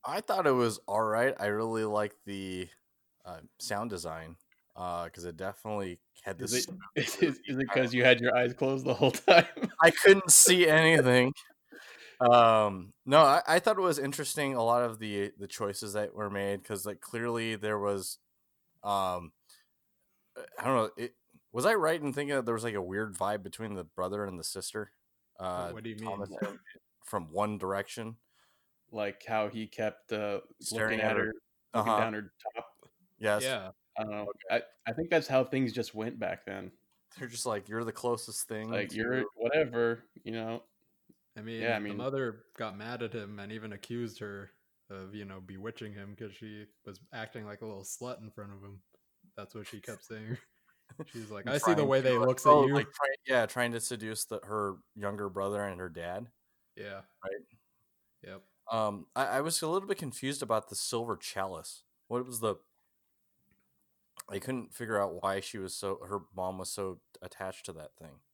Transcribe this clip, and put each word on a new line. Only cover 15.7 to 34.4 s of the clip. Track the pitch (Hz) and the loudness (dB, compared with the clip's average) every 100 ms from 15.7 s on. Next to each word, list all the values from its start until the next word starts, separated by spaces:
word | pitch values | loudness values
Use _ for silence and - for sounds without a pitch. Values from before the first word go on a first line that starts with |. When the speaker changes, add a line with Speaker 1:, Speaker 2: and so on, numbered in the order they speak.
| 98 107 | -4 -6
Speaker 1:
that | 101 104 | -4 -4
were | - 104 | -4 -4
made, | 101 101 101 | -2 -2 -4
'cause, | - 104 95 | -6 -8 -6
like, | 98 | -10
clearly | - 117 117 117 113 110 | -10 -6 -4 -2 -4 -4
there | 107 107 | -4 -2
was, | 101 101 92 - _ _ _ _ _ _ | 0 -2 -4 -12 _ _ _ _ _ _
um, | 101 101 95 90 85 _ _ - _ _ _ _ _ _ _ - 120 - | -2 0 0 -2 -8 _ _ -20 _ _ _ _ _ _ _ -20 -18 -6
I | |
don't | 120 131 | 0 2
know, | 110 - | 0 -4
it, | - _ _ _ _ | -10 _ _ _ _
was | 113 160 | 0 2
I | |
right | 226 160 165 | 2 2 0
in | 147 | -2
thinking | 127 143 139 | -4 -2 -2
that | 117 | 0
there | |
was, | 113 | -2
like, | 117 | -2
a | 101 | -4
weird | 92 95 110 92 | -4 -4 -4 -4
vibe | 95 104 | -2 -2
between | 98 - 110 | -6 -10 -8
the | 98 | -8
brother | 82 - 92 104 | -10 -6 -4 -4
and | 101 90 | -6 -6
the | |
sister? | 78 98 - 110 104 _ _ _ _ - | -10 -8 -8 -8 -10 _ _ _ _ -10
Uh, | 92 90 87 | -6 -6 -6
Speaker 3:
What | 87 | -8
do | 113 | -12
you | 107 | -10
mean? | 107 101 | -8 -8
Speaker 1:
Thomas | 98 - 101 101 - - _ _ | -8 -6 -8 -8 -20 -20 _ _
from | - 104 80 | -8 -8 -6
One | 82 104 107 | -2 -2 -2
Direction? | 92 98 101 - 113 113 _ _ _ _ _ _ _ | -2 -4 -4 -10 -12 -14 _ _ _ _ _ _ _
Speaker 2:
Like, | 110 104 95 - | -6 -6 -6 -4
how | 110 104 | -2 -2
he | 110 110 | -4 -10
kept, | - 107 - _ | -4 -6 -6 _
uh, | 107 104 101 - - | -6 -4 -6 -8 -14
Speaker 1:
Staring | - | -8
Speaker 2:
looking | 113 110 110 | -2 0 0
Speaker 1:
at | |
Speaker 2:
at | 110 110 | 0 0
Speaker 1:
her. | |
Speaker 2:
her, | 110 110 _ _ _ | -2 -6 _ _ _
looking | |
Speaker 1:
Uh-huh. | 117 110 | -2 2
Speaker 2:
down | 107 113 | 2 0
her | 107 101 _ 107 | -2 -10 _ -12
top. | 117 - _ - _ _ _ | -10 -14 _ -20 _ _ _
Speaker 1:
Yes. | 107 104 | 0 0
Speaker 3:
Yeah. | 127 123 95 - _ - | 0 -4 -6 -16 _ -8
Speaker 2:
I | |
don't | 110 | -6
know. | 104 104 | -6 -8
Speaker 1:
Okay. | 104 | -10